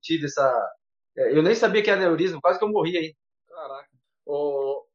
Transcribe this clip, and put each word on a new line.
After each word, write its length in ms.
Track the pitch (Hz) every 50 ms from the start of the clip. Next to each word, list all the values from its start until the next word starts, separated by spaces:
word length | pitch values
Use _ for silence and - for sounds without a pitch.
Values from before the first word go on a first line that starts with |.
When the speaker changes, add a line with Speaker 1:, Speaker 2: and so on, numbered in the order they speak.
| -
Speaker 1:
tive 240 | - 165 156 147
essa, 480 | 139 - 147 139 131 123 117 98 92 - _ _ _ _ _ _ _ _
é, 200 | - 131 117 139
eu 60 | 156 156
nem 120 | 185 226
sabia 280 | 226 240 208 190 214 208
que 80 | 214
era 100 | 196 190
aneurisma, 400 | 190 175 160 156 180 185 170 147
quase 180 | - 175 190 190
que 60 | 214
eu 40 | 214
morri 260 | 214 196 160 170 180 170
aí. 160 | 160 156 156 _ _ _ _ _ _ _
Speaker 2:
Caraca. 400 | 175 170 151 135 135 139 143 _ _ _ _ _ _ _ _
O... 580 | - 143 143 147 147 143 139 135 135 139 - - _